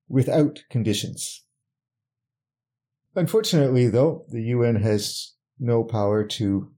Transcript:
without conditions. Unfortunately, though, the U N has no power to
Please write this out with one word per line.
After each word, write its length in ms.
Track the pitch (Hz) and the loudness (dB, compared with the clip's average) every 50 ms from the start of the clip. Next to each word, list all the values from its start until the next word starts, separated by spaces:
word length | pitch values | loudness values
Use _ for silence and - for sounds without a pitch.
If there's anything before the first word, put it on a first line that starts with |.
| _ - | _ -4
without 540 | 123 135 123 - - 156 151 143 - - - _ | -2 0 0 2 2 2 2 0 -2 -6 -12 _
conditions. 760 | - 123 107 107 101 - - 87 - - - - - - _ _ _ _ _ _ _ _ _ _ _ _ _ _ _ _ _ _ _ _ _ _ _ _ _ _ _ _ _ _ _ _ _ _ - | -4 -2 0 0 -2 -2 -4 -8 -10 -10 -12 -12 -14 -16 _ _ _ _ _ _ _ _ _ _ _ _ _ _ _ _ _ _ _ _ _ _ _ _ _ _ _ _ _ _ _ _ _ _ -4
Unfortunately, 720 | - 170 - - 220 - - - 156 139 131 131 123 123 120 | -2 0 2 2 0 0 2 2 2 2 4 4 4 2 4
though, 380 | 101 120 139 160 156 165 - - | 4 4 2 2 0 -2 -8 -12
the 140 | - 117 113 | -10 -6 -4
U 200 | 117 123 120 120 | -2 0 2 2
N 140 | 117 117 | 2 2
has 560 | 104 101 113 107 104 - - - - - - _ _ _ _ _ - | 2 2 2 0 0 -2 -4 -8 -10 -12 -14 _ _ _ _ _ -6
no 260 | 127 120 117 113 113 | -2 0 0 0 0
power 380 | 113 113 107 101 101 104 107 104 | -2 -2 -2 0 2 2 0 0
to 480 | 104 - - 110 98 98 98 98 - _ | -2 -4 -4 -2 0 0 -2 -4 -6 _